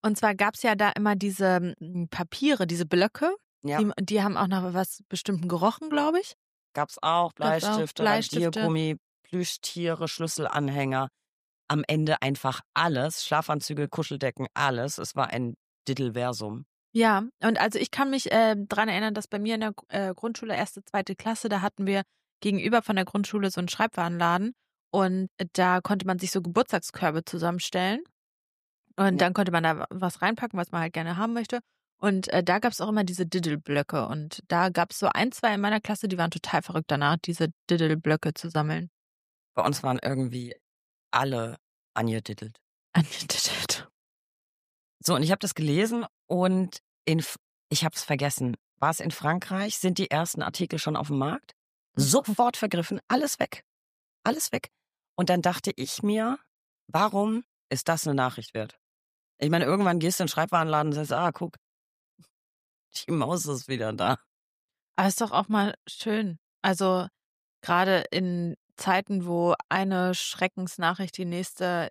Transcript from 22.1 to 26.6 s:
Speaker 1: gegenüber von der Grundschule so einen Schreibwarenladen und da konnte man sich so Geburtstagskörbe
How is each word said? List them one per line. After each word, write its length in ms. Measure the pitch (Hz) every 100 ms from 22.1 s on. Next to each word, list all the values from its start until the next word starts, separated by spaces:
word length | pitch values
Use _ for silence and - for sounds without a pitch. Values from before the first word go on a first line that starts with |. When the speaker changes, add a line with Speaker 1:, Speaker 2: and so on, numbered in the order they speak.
| _ _ _
Speaker 1:
gegenüber 400 | 208 196 208 233
von 140 | -
der 100 | 196
Grundschule 460 | 185 202 202 208 196
so 80 | 185
einen 80 | 180
Schreibwarenladen 840 | - 220 - 170 175 170 180 214 - _ _ _
und 360 | 190 190 185 190 - 180
da 280 | - 180 180
konnte 260 | - 196 185
man 100 | 180
sich 140 | 190
so 100 | 196
Geburtstagskörbe 840 | 175 175